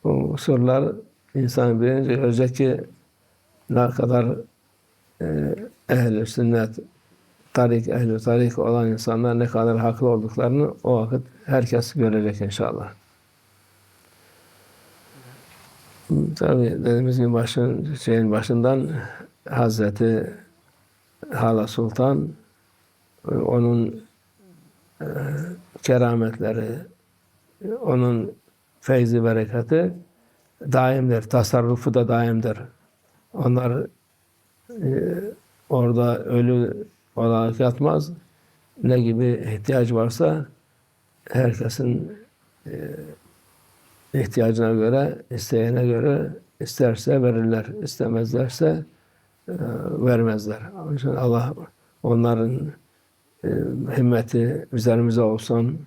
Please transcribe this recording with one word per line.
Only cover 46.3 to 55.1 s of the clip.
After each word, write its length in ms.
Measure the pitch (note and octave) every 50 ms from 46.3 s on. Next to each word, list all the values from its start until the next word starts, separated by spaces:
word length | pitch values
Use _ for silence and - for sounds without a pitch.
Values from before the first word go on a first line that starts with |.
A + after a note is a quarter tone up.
| - - - _ _ _
isterse 640 | - - - - C3 A#2+ A2 - - C#3+ C#3 C#3 B2+
verirler, 420 | B2 A#2 A2+ A2+ A2+ A2+ A2 G#2 A#2+ G3 G#3+
istemezlerse, 1040 | F#3 - - - C3+ A#2 A#2 A2+ A#2 A2+ B2+ B2+ C3+ B2+ - - E3 D#3 D#3+ D#3+ D3+ - _ _ _ _ _ _ _ _ _ _ _
e, 60 | - F#3 F3+ - - A2+ F2+ - F2+ - - A2
vermezler. 540 | B2 A#2+ A2+ A#2 A2+ A2 G#2+ G#2 G#2+ G#2+ A2 A2 - -
Onun 200 | - D#3+ D#3 D3
için 140 | C3+ B2+ C#3
Allah 440 | B2+ A#2+ B2+ B2 A#2 B2 B2 C3 D#3 - E3 - _ _ _ _ _ _ -
onların, 680 | A#2+ A#2+ A#2 A#2 A#2+ A#2 A2+ A2+ A2+ B2+ C3+ D3+ D3+ C#3+ - _ _ _ _ _ _ _ _ _ _ _ _ -
e, 40 | - - - - - B2+ B2+ B2 B2 B2
himmeti 720 | C3+ B2 B2 A#2+ A2+ A2+ - - A#2+ A#2 A#2+ D3 D3+ E3 -
üzerimize 500 | - A#2+ A2 A#2+ A2+ A#2 A#2 A#2